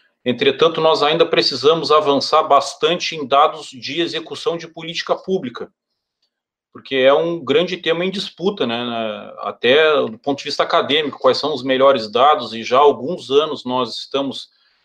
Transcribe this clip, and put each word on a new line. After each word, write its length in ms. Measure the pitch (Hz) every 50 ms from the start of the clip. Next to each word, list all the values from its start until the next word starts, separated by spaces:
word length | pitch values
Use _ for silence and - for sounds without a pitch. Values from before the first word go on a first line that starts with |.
| _ _ _ _ -
Entretanto, 560 | 123 123 123 123 139 - - 156 165 160 160
nós 220 | 160 160 160 147 147
ainda 220 | 147 156 165 165
precisamos 680 | 165 - 170 151 - 147 123 127 147 165 165 147 147 151
avançar 500 | 151 151 143 143 131 - - - 156 156
bastante 720 | 151 143 135 135 - - - 156 156 175 175 - - 170
em 120 | 156 143
dados 420 | 117 139 139 151 156 156 156 - -
de 320 | - 123 110 123 139 170
execução 560 | 170 143 135 160 160 - 147 - - 156 170
de 100 | 165 165
política 480 | 156 - 165 165 165 170 - - - 175
pública, 580 | 175 - - 190 180 139 123 120 - 104 - _ _ _ _ _ _ _ _ _ _ _ _ _ _ _ _ _ _ _ _ _
porque 240 | 123 107 - 135
é 180 | 131 127 135 143
um 280 | 156 165 170 170 165 135
grande 340 | 117 139 151 180 175 185 170
tema 260 | - 165 160 165 180
em 60 | 190
disputa, 560 | 185 202 - - - - 165 202 208 - 139
né, 180 | 120 117 120 120
na-, 500 | 123 117 117 113 107 104 101 104 104 - -
até 560 | - 104 104 - - 120 131 151 160 156 151 135 123
do 160 | 117 110 -
ponto 200 | - 143 139 135
de 60 | -
vista 180 | 147 139 - 160
acadêmico, 560 | - - 165 135 120 139 156 151 139 - -
quais 200 | - 131 117 -
são 160 | - 147 156
os 80 | 123 127
melhores 480 | 135 131 127 135 139 135 123 110 104
dados, 420 | 104 117 131 147 139 135 123 107 110
e 100 | 113 110
já 140 | 104 120
há 40 | 135
alguns 500 | 147 143 127 110 120 - - 175 123 120
anos 340 | 135 143 156 156 143 - -
nós 320 | 127 127 127 123 113 - -
estamos 500 | - - - 139 139 135 113 - - _ _ _ _ _ _ _ _